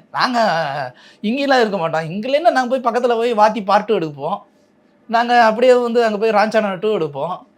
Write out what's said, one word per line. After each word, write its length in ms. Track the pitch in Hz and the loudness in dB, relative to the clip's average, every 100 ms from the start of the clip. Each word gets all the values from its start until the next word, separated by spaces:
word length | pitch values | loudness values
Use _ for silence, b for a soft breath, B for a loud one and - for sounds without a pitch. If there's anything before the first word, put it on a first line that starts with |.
| - | -10
நாங்க 260 | 135 226 240 190 165 147 143 127 B B B | -4 -2 0 0 0 -2 -6 -10 B B B
இங்கெல்லாம் 400 | 208 269 277 262 | -6 -2 0 2
இருக்க 180 | 220 190 | 2 0
மாட்டோம், 320 | 160 156 165 | -2 -4 -4
இங்கேன்னா 400 | 196 214 285 339 | -6 -4 0 2
நாங்க 280 | 262 247 262 | 0 0 -2
போய் 140 | 262 | -2
பக்கத்துல 240 | 240 240 226 | -2 0 0
போய் 180 | 240 | 0
வாத்தி 280 | 214 214 214 | 2 2 2
பார்ட் 220 | 196 202 | 0 0
டூ 140 | 196 202 | 0 -2
எடுப்போம், 400 | 160 143 151 202 - _ _ _ _ _ - | -2 -6 -6 -8 -10 _ _ _ _ _ -4
நாங்க 380 | 226 240 240 | -2 2 4
அப்படியே 300 | 220 214 254 | 4 4 4
வந்து 300 | 247 240 233 | 4 2 2
அங்க 140 | 226 208 | 0 0
போய் 120 | 226 | 0
ராஞ்சானா 480 | 208 220 220 208 180 | 2 2 0 -2 -2
டூ 200 | 214 202 | -2 -2
எடுப்போம். 400 | 156 139 160 180 - | -4 -6 -8 -8 -14